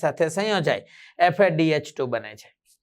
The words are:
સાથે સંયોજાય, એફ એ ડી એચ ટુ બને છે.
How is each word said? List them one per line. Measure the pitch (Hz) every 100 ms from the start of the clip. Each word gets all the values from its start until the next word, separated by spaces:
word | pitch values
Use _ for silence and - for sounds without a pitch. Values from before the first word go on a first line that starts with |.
સાથે | 156 - 160
સંયોજાય, | 175 214 196 147 110 - - - -
એફ | 175 190
એ | 190
ડી | 156 160
એચ | 151 147 -
ટુ | 127
બને | 117 107 107
છે. | - _ _ _